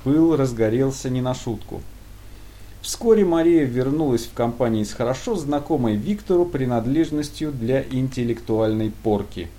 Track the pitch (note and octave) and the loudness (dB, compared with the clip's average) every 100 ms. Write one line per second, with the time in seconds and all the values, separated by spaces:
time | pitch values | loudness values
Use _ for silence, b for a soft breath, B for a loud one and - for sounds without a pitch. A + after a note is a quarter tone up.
0 | C3 D3+ E3 D3 C3+ A#2 A2 A#2 C3+ C3 | 2 4 4 4 2 0 2 2 0 -2
1 | C3 B2+ B2+ B2 - G#2+ - - - - | -4 -2 -2 -4 -6 -8 -8 -12 -12 -16
2 | - B B B B B B B - - | -18 B B B B B B B -10 0
3 | A#3 G#3+ F#3+ E3 E3 E3+ C3+ A#2+ C3 D3+ | 4 6 6 4 6 6 4 2 0 0
4 | D3+ A#2 - - A#2+ A#2+ A#2+ A2 G#2 - | 2 0 -2 -2 -2 0 0 0 -2 -2
5 | A#2+ C#3 - G#3 C#3+ D3 D3 D3+ A#2+ G#2+ | -2 -2 -4 -4 -2 -2 0 0 2 0
6 | C3 G#3 - F3+ F3 C3+ B2+ A#2+ A#2 D3 | 0 -2 2 2 2 0 0 0 0 0
7 | D#3+ D3+ D3 - D3+ C3+ A2+ C3 - B2+ | 0 -2 -4 -6 -6 -4 0 0 0 -2
8 | C3 C3 A#2+ A2+ - A2 A2 A2 A2 G#2+ | -2 -2 -2 -2 -2 0 2 0 -2 -2
9 | A2 G#2 G2+ - E2 | 0 0 -2 -10 -12